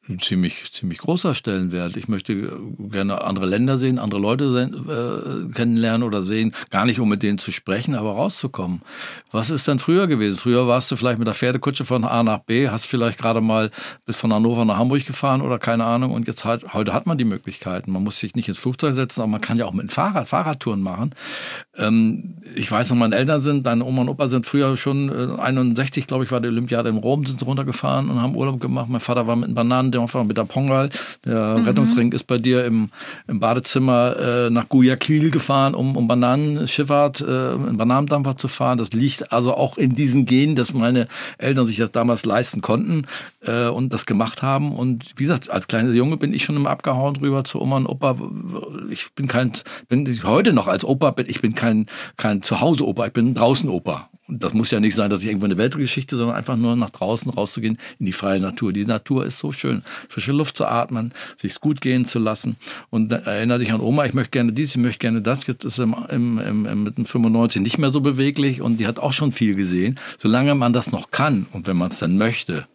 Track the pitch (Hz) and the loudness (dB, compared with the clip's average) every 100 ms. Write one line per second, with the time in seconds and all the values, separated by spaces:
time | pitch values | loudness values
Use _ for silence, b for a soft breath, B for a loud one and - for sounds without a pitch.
0 | - 92 - 92 90 - - - 92 82 | -10 -6 -2 0 0 -2 -12 -8 -8 -6
1 | - 175 180 131 - 95 92 90 87 95 | -2 0 0 -2 -2 -2 -2 -2 -4 -6
2 | 113 101 - 101 107 - 110 - 101 104 | -4 -6 -2 -4 -4 -8 -12 -12 -6 -2
3 | 98 98 - 95 92 101 127 135 131 127 | -2 -2 -4 -2 0 2 2 2 2 0
4 | 107 101 101 127 143 123 127 - - 131 | -2 -2 0 0 2 0 0 -4 -8 -6
5 | 120 107 - - - 120 117 113 113 113 | -4 -6 -6 -6 -6 -2 2 4 2 2
6 | 120 104 92 110 113 B B 98 113 113 | 0 -2 -2 0 0 B B 0 2 2
7 | 113 104 101 101 - 92 - 98 123 135 | 2 2 0 -2 -4 -8 -4 -2 -2 -2
8 | 107 101 175 - 131 - 90 87 B B | -4 -2 -2 -2 -8 -6 -6 -6 B B
9 | B B B 110 113 151 - 139 - 175 | B B B -4 -2 -2 0 0 4 4
10 | 190 135 107 95 123 123 123 123 123 123 | 4 2 2 0 2 4 4 2 2 -2
11 | 123 113 113 104 127 127 143 139 127 127 | 0 0 -2 0 0 0 -2 -4 -2 0
12 | 110 117 113 107 - 113 135 110 - 131 | 2 2 2 0 0 0 2 0 -2 0
13 | 117 - 117 113 110 110 107 B B B | 0 0 0 2 2 2 0 B B B
14 | - 107 113 107 113 117 113 101 123 139 | -10 -4 0 4 4 4 2 2 2 2
15 | 135 131 139 131 135 123 - 117 113 117 | 0 -4 0 0 0 -2 0 0 2 2
16 | 127 113 113 104 110 117 - 107 104 - | 0 -2 -4 -4 -2 -4 -4 -4 -2 -2
17 | - 156 120 95 - - - 90 95 95 | -2 0 0 -2 -8 -10 -8 -6 -4 -4
18 | 101 - 98 120 110 92 127 127 156 131 | -4 -4 -6 -6 -6 -4 -4 -2 0 0
19 | 131 - 113 107 - 117 107 92 - - | -2 -2 -2 -2 0 0 0 -4 -4 -2
20 | 175 190 123 - 156 143 - 104 95 90 | 0 0 -2 -2 0 -4 -4 -2 -2 -2
21 | 131 B B B B B B - 107 113 | -6 B B B B B B -4 2 4
22 | 110 113 - - - - - 107 117 120 | 4 0 -8 -14 -12 -8 -2 -2 2 2
23 | 113 104 135 151 139 143 127 117 127 131 | 4 4 2 2 2 0 2 0 0 0
24 | 123 - 139 127 117 143 139 131 - 139 | 0 0 0 0 0 2 2 0 0 0
25 | 139 - 127 - 127 131 127 117 135 147 | 0 -2 -4 -2 0 2 2 2 0 -2
26 | 135 131 127 127 117 113 123 117 117 110 | -2 -2 0 -2 0 -2 0 0 0 0
27 | 113 139 135 131 131 135 135 - 139 135 | 0 0 0 -4 -2 -2 -2 -2 0 0
28 | 139 127 123 117 135 131 127 127 120 123 | 0 0 0 0 -2 -2 -2 -2 -2 -4
29 | - 123 113 117 120 120 117 127 131 123 | -2 -2 0 0 0 0 2 2 2 0
30 | 117 135 110 110 110 - 139 135 139 135 | -2 0 0 0 -2 0 2 2 2 -4
31 | B B - 113 107 110 226 - 113 123 | B B -2 0 2 2 4 4 4 4
32 | 120 113 - 123 117 123 123 113 110 B | 4 0 0 0 4 2 4 2 0 B
33 | B B - 110 113 120 - 127 131 123 | B B -6 0 2 2 0 2 4 4
34 | 123 117 - 120 120 117 110 135 127 131 | 4 2 0 2 2 2 4 6 6 4
35 | - 151 156 147 - 139 135 - 131 135 | 2 4 4 2 2 2 2 2 -2 0
36 | 117 123 123 135 151 147 160 - 143 143 | 2 4 4 2 2 -2 -2 0 2 4
37 | 143 131 147 127 127 127 - 110 113 127 | 4 2 -2 0 0 -2 -2 0 2 2
38 | 143 147 135 131 131 - 131 123 107 113 | 2 0 0 -2 -4 -2 0 0 0 0
39 | 135 - - 117 123 - 135 - 131 123 | 0 0 -2 0 2 2 0 2 0 2
40 | 143 127 123 127 147 147 120 131 117 123 | 2 4 4 4 4 2 0 0 2 2
41 | 113 B B B 131 135 117 104 113 127 | 0 B B B 0 2 2 0 -2 0
42 | 117 117 117 101 123 - - 117 220 165 | 2 2 2 0 0 -4 0 0 2 -2
43 | 139 B B B - 117 120 117 131 113 | -2 B B B -4 0 0 0 -2 -2
44 | - 104 113 - 135 135 147 139 123 120 | 0 0 0 -2 0 0 0 -2 -2 -2
45 | - - 143 127 - - - 113 120 117 | -6 -4 0 0 -2 -4 -2 0 2 4
46 | 131 160 - - - 147 143 143 - 127 | 2 2 0 0 0 0 0 0 0 0
47 | 139 139 143 139 131 - 131 135 135 135 | 0 0 0 0 -2 -2 0 0 0 0
48 | 135 127 - 52 - - - - - - | 0 0 -4 -10 -10 -10 -10 -12 -10 -10
49 | - - 139 120 127 107 - B B 127 | -10 -6 -2 0 0 -4 -12 B B 0
50 | 139 117 90 131 208 131 98 92 - 135 | 0 -2 2 4 6 4 2 -2 0 2
51 | 147 131 120 120 117 110 117 110 107 B | 2 0 -4 -2 -2 0 2 2 0 B
52 | B - 110 104 - 104 139 160 90 98 | B -4 0 0 0 2 2 2 0 0
53 | 113 123 117 120 117 135 156 - - 76 | -2 2 2 4 4 4 2 -2 -2 -6
54 | - _ - 113 92 110 110 113 107 98 | -8 _ -12 -6 -2 0 2 2 2 2
55 | 101 101 104 104 101 92 117 139 131 - | 2 0 -2 -2 0 2 0 0 -4 -4
56 | 135 127 117 117 117 123 120 120 110 - | -4 -4 -2 -4 -4 0 0 0 -2 -4
57 | 92 113 131 - 101 - 110 113 B B | -2 -2 -4 -4 -4 -2 -4 -4 B B
58 | 95 92 98 98 95 - 107 98 104 110 | -4 -2 0 0 0 -2 -2 -2 0 -2
59 | - 131 - 135 151 139 135 117 B B | 0 -2 -2 -6 -8 -6 -2 -4 B B
60 | B - 98 139 147 - 104 117 120 120 | B -8 -2 0 -2 -2 -2 0 -2 -4
61 | 117 B B B 101 - 147 143 131 127 | -6 B B B -8 -2 -2 0 0 0
62 | 120 120 110 107 120 113 B B B 117 | 2 0 0 -2 -4 -6 B B B -2
63 | 110 117 - 101 113 123 113 110 104 143 | 0 0 -2 -2 0 0 2 0 2 2
64 | 139 135 120 135 117 113 147 131 120 - | 2 0 0 2 2 0 -2 0 0 0
65 | 120 113 107 135 - 127 120 120 117 113 | 0 0 0 -2 -4 -6 -6 -2 0 -2
66 | 240 139 120 113 104 104 104 104 107 117 | -4 -2 0 0 -2 -2 0 -2 -2 -2
67 | 117 127 113 113 117 - 101 - 143 143 | -2 2 4 4 4 2 0 2 2 2
68 | 139 131 139 143 139 131 117 113 110 117 | 2 2 0 2 0 0 0 0 0 -2
69 | 139 131 147 - 110 98 95 90 98 131 | -2 0 0 2 2 2 0 2 0 -2
70 | B B 110 117 143 143 120 120 - - | B B 2 4 4 2 2 2 0 -6
71 | - - 147 120 90 95 85 90 90 - | -6 -2 2 2 -2 -8 -2 0 0 -2
72 | 82 95 110 113 - 80 - | 0 2 2 0 -4 -6 -8